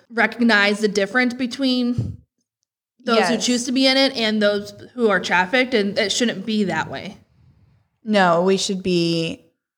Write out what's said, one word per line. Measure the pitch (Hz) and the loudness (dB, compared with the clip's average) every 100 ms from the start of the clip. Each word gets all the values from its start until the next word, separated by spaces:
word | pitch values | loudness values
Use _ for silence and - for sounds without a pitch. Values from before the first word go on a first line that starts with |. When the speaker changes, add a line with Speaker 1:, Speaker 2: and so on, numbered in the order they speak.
| _ | _
Speaker 1:
recognize | 233 214 214 233 208 202 208 | -2 -2 2 2 4 4 2
the | 214 | 0
difference | 196 196 254 247 | 0 -2 0 -2
between | 247 247 262 262 254 240 240 98 - _ _ _ _ _ _ _ _ | -4 -8 -4 -2 0 -2 -4 -6 -10 _ _ _ _ _ _ _ _
those | - 226 180 | -2 0 2
who | |
Speaker 2:
Yes. | 233 - | 0 0
Speaker 1:
choose | 247 277 | -2 -2
to | |
be | 254 262 | 0 2
in | 269 | 2
it | 269 247 | 0 0
and | 220 214 | -2 0
those | 208 208 202 - - | 0 0 -6 -16 -14
who | 247 220 | -2 2
are | 185 | 2
trafficked? | - 180 185 254 254 | 2 0 2 0 2
And | 233 202 202 | 0 0 0
it | 202 | -2
shouldn't | - 233 180 208 | 0 -2 -2 -4
be | 214 | -2
that | 190 160 - | -2 -2 -6
way. | 127 82 - _ _ _ _ _ _ _ _ | -10 -12 -18 _ _ _ _ _ _ _ _
Speaker 2:
No, | 220 208 180 170 | 0 2 4 4
we | 185 190 | 2 2
should | - 190 | -2 -4
be | 185 175 170 170 165 175 _ _ _ | 0 0 0 -2 -4 -8 _ _ _